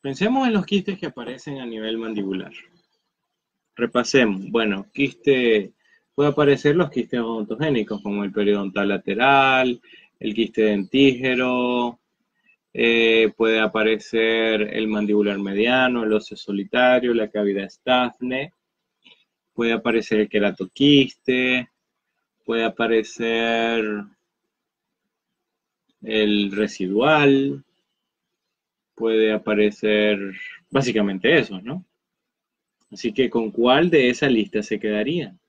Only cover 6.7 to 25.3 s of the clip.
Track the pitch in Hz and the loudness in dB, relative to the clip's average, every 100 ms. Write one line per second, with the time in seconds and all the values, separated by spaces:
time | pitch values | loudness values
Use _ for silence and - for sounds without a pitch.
6.7 | 160 156 127 110 123 113 113 104 113 156 | 2 0 -2 -4 -4 -4 -6 -6 -4 -2
7.7 | 127 101 104 104 101 101 107 101 101 98 | -2 -2 -8 -6 -6 -4 -2 0 0 -2
8.7 | 101 101 98 - 101 135 139 135 131 127 | -2 -2 -2 -4 0 4 4 4 2 0
9.7 | 120 _ - _ _ 110 107 110 - 107 | -4 _ -20 _ _ -6 -2 -2 0 0
10.7 | 101 98 135 139 123 131 127 127 127 123 | 0 -2 4 4 4 -2 -2 -2 -2 0
11.7 | 123 120 117 _ _ _ _ _ _ _ | -2 -2 -6 _ _ _ _ _ _ _
12.7 | 120 117 117 113 113 110 - 113 110 107 | 0 2 4 4 4 2 2 0 2 0
13.7 | 110 110 107 - 113 113 113 113 110 107 | 0 0 0 -2 -2 0 0 0 0 -2
14.7 | 110 110 107 104 104 104 101 98 98 117 | -4 -4 -2 0 2 0 -2 -4 -2 0
15.7 | 127 131 120 110 107 - 101 - 101 98 | 2 0 0 0 -2 -4 -16 -8 -6 -4
16.7 | 123 127 127 123 117 107 107 101 98 98 | 0 2 2 2 -2 -2 -2 -2 -2 -6
17.7 | - - 127 123 - 127 131 147 _ _ | -10 -2 0 0 -6 -8 -6 -8 _ _
18.7 | _ _ _ _ _ _ _ _ - 117 | _ _ _ _ _ _ _ _ -4 -2
19.7 | 113 120 113 107 107 104 107 101 95 92 | 0 0 -2 0 0 0 0 0 -2 -12
20.7 | - 143 143 131 - - 127 127 127 120 | 0 4 6 4 -4 -2 0 0 -2 -6
21.7 | _ _ _ _ _ _ _ - 113 113 | _ _ _ _ _ _ _ -6 -2 -2
22.7 | - 113 113 107 - 117 113 117 113 113 | -2 2 2 0 -6 -4 -2 0 0 0
23.7 | 117 107 104 104 _ _ _ _ _ _ | -2 -4 -6 -10 _ _ _ _ _ _
24.7 | _ _ _ _ _ _ | _ _ _ _ _ _